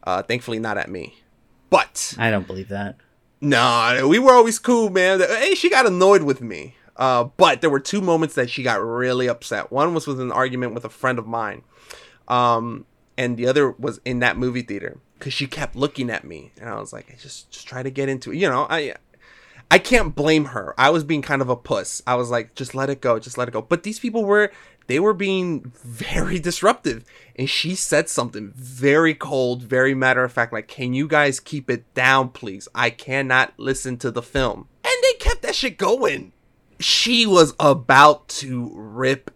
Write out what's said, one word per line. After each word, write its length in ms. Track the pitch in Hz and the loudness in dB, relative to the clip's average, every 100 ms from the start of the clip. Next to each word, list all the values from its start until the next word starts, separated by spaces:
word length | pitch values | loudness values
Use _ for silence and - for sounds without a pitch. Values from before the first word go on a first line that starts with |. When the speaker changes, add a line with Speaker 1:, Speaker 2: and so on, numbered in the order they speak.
| - | -2
Speaker 1:
Uh, 160 | 92 | -4
thankfully 380 | - 120 120 113 | -4 -6 -6 -6
not 180 | 113 101 | -4 -6
at 120 | - | -6
me. 260 | 92 - _ _ _ _ _ _ | -10 -14 _ _ _ _ _ _
But 440 | - - - - - | 0 0 -6 -10 -2
Speaker 2:
I 140 | 117 | 0
don't 160 | 104 90 | 0 -4
believe 220 | 95 95 | -12 -10
that. 260 | 101 101 - _ _ _ _ | -10 -10 -12 _ _ _ _
Speaker 1:
No, 640 | 143 127 123 120 117 123 135 | 0 4 4 4 2 2 4
we 100 | 196 | 4
were 120 | 262 | 8
always 240 | 247 233 220 | 8 8 2
cool, 320 | - 240 220 | 2 2 2
man. 300 | 185 185 190 | 2 2 4
Hey, 340 | 180 220 302 | 2 2 0
she 160 | 381 349 | 2 2
got 160 | 285 240 | 4 2
annoyed 380 | 180 190 202 | 4 6 6
with 180 | 147 127 | 4 -4
me. 340 | 120 87 73 _ _ - | -6 -12 -14 _ _ -4
Uh, 300 | 131 123 123 | 0 0 -2
but 340 | - 180 131 | 4 4 4
there 80 | 165 | 0
were 100 | 139 | 0
two 220 | 139 202 | -2 -4
moments 320 | 185 165 160 - | 0 0 0 -2
that 140 | 123 | -4
she 140 | - | -4
got 180 | 127 107 | -2 -2
really 460 | 113 120 127 127 123 | -2 -2 -2 0 -2
upset. 440 | 117 - 107 - | -4 -6 -8 -6
One 220 | 131 160 | -2 0
was 140 | 170 151 | -2 -6
with 120 | 131 | -8
an 120 | 127 | -4
argument 420 | 120 131 127 123 | -2 -2 -2 -6
with 120 | 113 110 | -8 -12
a 40 | |
friend 300 | - 131 123 | -6 -4 -4
of 80 | 110 | -6
mine. 340 | 117 107 - _ _ _ - - _ - | -6 -6 -8 _ _ _ -20 -20 _ -4
Um, 580 | 123 123 117 117 113 - _ _ - | 0 2 2 -2 -12 -18 _ _ -6
and 180 | 123 117 | -4 -2
the 100 | 120 | 0
other 240 | 139 139 | 2 2
was 280 | - 127 110 123 | -2 -8 -8 -6
in 140 | 123 | -2
that 180 | 120 107 | 0 0
movie 240 | 123 123 | -4 -4
theater, 340 | 120 101 - - _ _ | -8 -8 -10 -14 _ _
'cause 140 | 143 | -10
she 120 | - 139 | -8 -8
kept 300 | - 135 123 | -8 -8 -4
looking 340 | 143 - 123 | -4 -4 -6
at 140 | 107 | -6
me. 280 | 71 80 85 _ | -10 -20 -20 _
And 100 | 113 | -12
I 100 | 107 | -12
was 120 | 104 | -12
like, 260 | 52 - 117 | -16 -20 -20
"Just, 320 | 139 - - | -20 -20 -20
just 160 | - - | -20 -14
try 160 | 127 | -10
to 80 | 131 | -8
get 180 | 135 139 | -4 -4
into 220 | 135 127 | -4 -6
it." 60 | 151 | -2
You 120 | 185 | 0
know, 160 | 127 151 | 0 -2
I, 260 | 165 143 - _ _ _ - _ - _ | -4 -4 -10 _ _ _ -20 _ -20 _
I 80 | 185 | 4
can't 380 | - 240 180 - | 6 2 2 0
blame 300 | 147 160 143 | 2 2 2
her. 280 | 123 87 - | -6 -8 2
I 120 | 135 | 4
was 140 | 165 | 4
being 180 | 147 156 | 0 -4
kind 200 | 139 139 | -2 -2
of 80 | 127 | -2
a 60 | 123 | -4
puss. 460 | - 107 92 - - | -2 -6 -4 -10 -2
I 80 | 123 | -2
was 140 | 120 | 0
like, 240 | 120 117 - | -4 -4 -12
"Just 180 | 131 | -10
let 160 | 131 135 | -4 -4
it 120 | 135 | -2
go. 180 | 127 113 | -2 -4
Just 180 | 117 120 | -6 -8
let 100 | 123 | -6
it 40 | |
go." 100 | 110 | -6
But 220 | 110 175 | -4 -4
these 160 | 208 220 | -4 -8
people 260 | 247 226 202 | -6 -4 2
were, 260 | 208 208 - - _ _ | 2 2 -4 -20 _ _
they 120 | 131 | 0
were 140 | 202 | 0
being 580 | 185 196 190 180 156 127 - | 0 -2 -2 -2 -6 -8 -20
very 560 | 123 117 - - - 180 | -18 -14 -6 -4 -2 -4
disruptive. 640 | 175 165 190 247 - 113 - - - - | -4 0 0 0 -4 -6 -10 -20 -20 -8
And 120 | 131 | -4
she 260 | - 156 185 | -2 -4 -4
said 340 | - 151 156 | 0 0 0
something 420 | - 123 104 104 123 | -4 -6 -8 -14 -16
very 580 | 127 127 139 147 165 | -18 -2 2 4 2
cold, 480 | 151 127 135 127 123 | 0 -4 -2 -2 -4
very 320 | 117 127 131 | -2 0 2
matter 300 | 135 131 127 | 2 2 2
of 100 | 127 | 0
fact, 180 | 123 117 | -2 -2
like, 160 | 113 110 | -4 -10
"Can 260 | - 123 127 | -8 -4 -2
you 120 | 147 | 0
guys 320 | 151 147 131 | 2 2 -2
keep 300 | - 151 131 | -8 -12 -6
it 240 | 120 _ | -6 _
down, 360 | - 127 135 131 | 0 4 4 2
please? 380 | - 113 98 - | -6 -12 -12 -12
I 160 | - 120 | -2 -2
cannot 640 | 117 - 131 135 127 135 - | -2 -6 -4 2 2 2 -2
listen 400 | 131 131 131 123 | -6 -4 -6 -6
to 120 | 131 | -6
the 120 | 117 | -6
film." 440 | 117 143 127 - - _ | -6 -2 -2 -4 -14 _
And 120 | 494 508 | -2 2
they 100 | 494 494 | 2 2
kept 240 | - 494 | 0 -2
that 100 | - - | -4 -4
shit 220 | 247 170 | -4 -2
going. 560 | 185 247 233 135 92 _ _ _ _ _ | 0 0 0 -4 -10 _ _ _ _ _
She 460 | - - 226 240 226 | -2 0 2 2 6
was 300 | 185 160 - | 6 6 6
about 680 | 156 135 120 127 147 147 _ | 2 2 4 8 8 6 _
to 400 | - 139 127 117 98 | -12 -8 -8 -8 -12
rip 560 | 107 110 131 135 - | -16 -4 -2 -2 -6